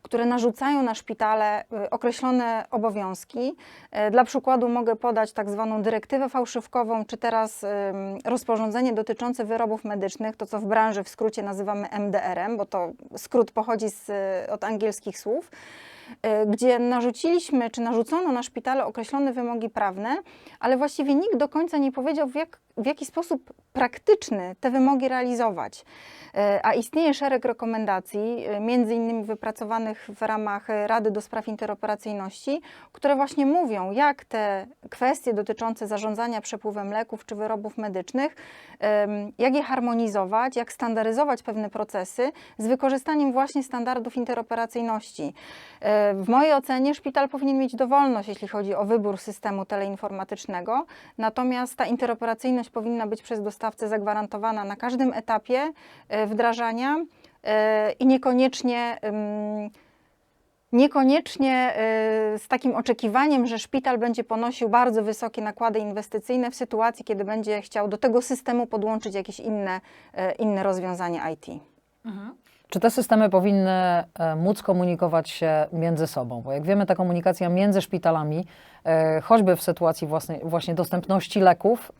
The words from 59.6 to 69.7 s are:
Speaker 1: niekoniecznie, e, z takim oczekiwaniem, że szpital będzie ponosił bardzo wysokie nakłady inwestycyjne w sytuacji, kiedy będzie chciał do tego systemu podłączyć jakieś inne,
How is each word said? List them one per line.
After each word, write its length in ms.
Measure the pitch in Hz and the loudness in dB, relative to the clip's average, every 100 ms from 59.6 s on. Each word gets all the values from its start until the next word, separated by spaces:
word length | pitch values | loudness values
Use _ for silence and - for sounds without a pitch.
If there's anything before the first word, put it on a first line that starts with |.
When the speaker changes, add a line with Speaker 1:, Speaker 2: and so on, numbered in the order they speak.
| 208 - _ _ _ _ _ _ _ _ - | -8 -12 _ _ _ _ _ _ _ _ 2
Speaker 1:
niekoniecznie, 800 | 240 285 285 262 302 - - 269 | 6 6 6 6 4 2 0 2
e, 840 | 254 254 - 220 220 220 220 214 214 | 2 2 0 2 2 2 2 0 -2
z 80 | - | -2
takim 280 | 254 254 233 | 0 0 0
oczekiwaniem, 720 | 247 226 226 240 302 269 240 | 0 0 2 4 6 4 2
że 120 | 226 | -2
szpital 380 | - 269 262 233 | -2 -2 0 0
będzie 260 | 240 226 | 0 0
ponosił 460 | 226 226 240 247 226 | -2 -2 -2 -2 2
bardzo 340 | 233 254 220 | 4 4 2
wysokie 380 | 214 214 226 - | 0 -2 -6 -6
nakłady 380 | 214 202 233 214 | -8 0 0 0
inwestycyjne 720 | 208 202 208 214 - 254 247 | -2 -6 -6 -6 -2 0 0
w 40 | - | -4
sytuacji, 500 | - 220 233 233 - | -4 0 0 0 -4
kiedy 180 | 202 | -4
będzie 380 | 202 220 214 208 | -2 -4 -2 -4
chciał 260 | 208 214 208 | -4 -4 -2
do 100 | 214 | 0
tego 240 | 254 240 | 2 2
systemu 460 | 247 254 - 240 233 | 2 -4 -2 -2 0
podłączyć 480 | 220 214 220 214 196 | -2 -2 -2 -4 -6
jakieś 240 | 185 - | -8 -8
inne, 420 | 233 214 196 | -6 -4 -2